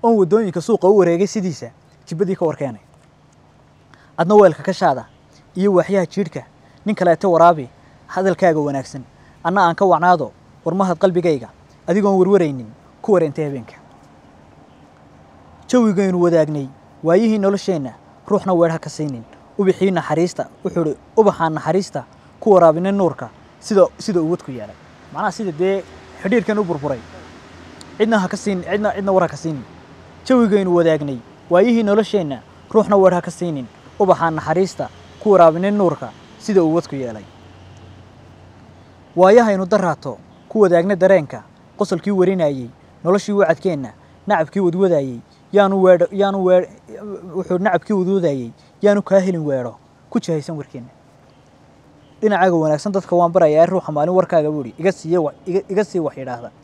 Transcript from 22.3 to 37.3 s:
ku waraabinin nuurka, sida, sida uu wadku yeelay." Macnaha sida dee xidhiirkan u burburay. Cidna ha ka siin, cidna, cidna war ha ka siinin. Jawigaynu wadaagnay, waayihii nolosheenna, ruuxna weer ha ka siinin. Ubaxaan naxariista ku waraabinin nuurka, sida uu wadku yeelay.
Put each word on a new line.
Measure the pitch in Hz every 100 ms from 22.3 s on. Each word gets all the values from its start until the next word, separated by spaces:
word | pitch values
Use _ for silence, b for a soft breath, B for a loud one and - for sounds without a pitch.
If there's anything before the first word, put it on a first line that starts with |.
| _
ku | -
waraabinin | 185 170 160 185 202
nuurka, | 180 131 117 - - _
sida, | - 196 175 -
sida | - 175
uu | 160
wadku | 170 -
yeelay." | 127 104 98 - - -
Macnaha | 143 202
sida | 175 202
dee | 151 185 196 - - - -
xidhiirkan | 190 233 190 214
u |
burburay. | 190 151 143 127 - - - - - - - - - -
Cidna | 214 220
ha | 185
ka | 202
siin, | - 190
cidna, | 170 202 208 185
cidna | 196
war | 190
ha | 170
ka | 147
siinin. | 160 147 110 - - - - - -
Jawigaynu | 254 226 202 185 175
wadaagnay, | 165 156 147 127 - - -
waayihii | 175 220 233
nolosheenna, | 208 214 208 208 156 127 - - -
ruuxna | 220 196 202
weer | 185
ha | 175
ka | 175
siinin. | - 175 147 120 - - -
Ubaxaan | 190 175 165 156
naxariista | 147 160 190 - 143 - - -
ku | 214
waraabinin | 190 165 160 196 208
nuurka, | 185 147 120 - - -
sida | - 196
uu | 165 165
wadku | - 139
yeelay. | 123 110 95